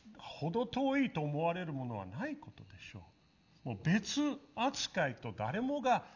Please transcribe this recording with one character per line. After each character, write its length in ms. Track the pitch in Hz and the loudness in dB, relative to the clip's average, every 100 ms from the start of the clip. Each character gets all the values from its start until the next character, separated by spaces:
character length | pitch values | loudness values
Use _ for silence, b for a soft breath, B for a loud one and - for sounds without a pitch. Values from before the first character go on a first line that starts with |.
| - | -20
う、 20 | - | -16
ほ 340 | - - 156 | -12 -4 0
ど 140 | 226 247 | 0 0
遠 320 | 247 269 277 | 2 4 4
い 120 | 254 | 4
と 100 | 165 | 2
思 220 | 147 147 | 0 2
わ 100 | 165 | 2
れ 120 | 180 165 | 0 -2
る 80 | |
も 120 | 135 123 | -4 -2
の 120 | 107 | -4
は 80 | 92 | -6
な 220 | 123 294 | -4 -4
い 80 | 294 | -6
こ 160 | - | -10
と 120 | - | -18
で 60 | 101 90 - | -18 -16 -14
し 40 | 95 | -14
ょ 80 | - - _ _ _ - 127 | -16 -20 _ _ _ -10 -6
う。 40 | |
も 60 | 98 | 0
う 40 | |
別 360 | 156 214 208 277 294 - - - | 4 4 2 0 0 0 -8 0
扱 540 | 262 - - 185 143 | 0 0 -2 0 0
い 60 | 110 | 0
と 160 | 117 | -6
誰 300 | 92 107 196 | -4 -2 0
も 200 | 262 285 | 0 2
が 240 | 247 214 B | 4 4 B